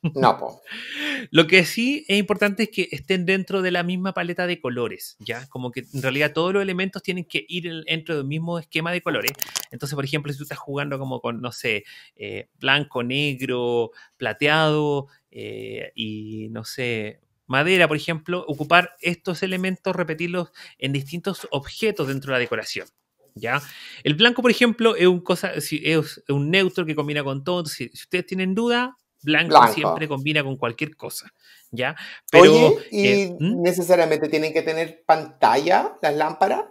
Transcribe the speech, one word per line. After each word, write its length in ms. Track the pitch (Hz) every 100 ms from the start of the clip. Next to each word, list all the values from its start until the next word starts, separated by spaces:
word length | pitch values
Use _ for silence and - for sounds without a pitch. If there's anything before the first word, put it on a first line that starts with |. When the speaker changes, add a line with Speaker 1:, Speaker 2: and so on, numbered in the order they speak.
| 165
Speaker 1:
No, 240 | 139 127 -
po. 240 | 67 - - 220 - 285 294 277 247
Speaker 2:
Lo 160 | 151 160
que 160 | 185
sí 400 | 170 - 240 294 -
es 100 | 202
importante 420 | 202 202 208 196
es 60 | 214
que 200 | - 175
estén 340 | 139 - 190 180
dentro 360 | 190 185 196
de 100 | 185
la 100 | 180
misma 320 | 175 185 190
paleta 320 | 185 175 175 180
de 140 | 175
colores, 560 | 131 123 117 98 - -
¿ya? 300 | 107 117 135
Como 240 | 127 123
que 100 | 117 123
en 100 | 135
realidad 300 | 131 131 147
todos 200 | 147 170
los 80 | 196
elementos 400 | 196 180 190 190
tienen 220 | - 185
que 200 | 170 160 -
ir 180 | 175 170
en, 160 | 165
dentro 340 | 156 160 160 156
del 80 |
mismo 360 | 135 151 165 170
esquema 320 | 156 160 165
de 100 | 180
colores. 300 | 170 139 101 - - - -
Entonces, 240 | 120 139 143
por 80 |
ejemplo, 280 | 135 151 143
si 60 | 139
tú 60 |
estás 140 | 147 139
jugando 420 | - 139 143 139
como 200 | 135 127
con, 200 | 120 117
no 80 | 120
sé, 320 | - 127 104 - - -
eh, 320 | _ 104 101 - _
blanco, 420 | 135 139 143 127
negro, 880 | 120 135 147 131 131 123 120 120 113 - - _
plateado, 920 | 113 107 143 156 156 151 147 143 139 _ _
eh, 580 | 113 107 110 110 110 113 -
y, 500 | 110 107 107 110 110
no 120 | 113
sé, 540 | 110 - 123 113 107 - _ _ _
madera, 400 | 131 156 185 165
por 80 | 151
ejemplo, 480 | 151 160 156 180 165
ocupar 460 | 143 143 190 226 -
estos 420 | 170 170 - 170
elementos, 540 | 190 185 190 185 - 185
repetirlos 540 | 165 160 175 180 170 - - _
en 140 | 131
distintos 560 | 139 139 170 185 180 -
objetos 560 | 143 139 - 220 208 139
dentro 220 | 135 135
de 40 | 127
la 40 |
decoración, 460 | 120 113 104 - 90 _ _ _ _
¿ya? 260 | - 110 135 139 - - -
El 100 | 143
blanco, 280 | 147 208 240
por 100 | 247
ejemplo, 420 | - 240 220 226
es 140 | 208 180
un 140 | 180
cosa, 380 | 175 180 190 160
si, 220 | 143 -
es 380 | - 160 156 - _
un 240 | 143 143
neutro 340 | 190 190 185 165
que 80 |
combina 300 | 151 147 147
con 180 | 139 139
todo. 160 | 139 180
Entonces, 320 | 156 - 120
si, 60 | -
si 80 |
ustedes 220 | - 180 180
tienen 280 | 185 185
duda, 400 | 190 233 240 247 262 _ _
blanco 380 | 240 151 170 156
Speaker 1:
Blanco. 160 | 120
Speaker 2:
siempre 320 | 131 143 85 156
combina 380 | 139 143 151
con 120 | 135 131
cualquier 380 | 117 117 156
cosa, 380 | - - - - _ _ - _
¿ya? 240 | 117 127 151 - - -
Pero, 220 | 156 170
Speaker 1:
Oye, 320 | 156 156 440 -
¿y 140 | 208 202
Speaker 2:
eh, 280 | 202 196 175
¿mm? 220 | 165 220
Speaker 1:
necesariamente 680 | 170 175 170 180 160 156 151
tienen 240 | 156 156
que 100 | 160
tener 400 | 156 160 165 -
pantalla 920 | _ 160 151 - 120 147 147 202 - -
las 140 | 156
lámparas? 520 | 147 151 160 190 - 427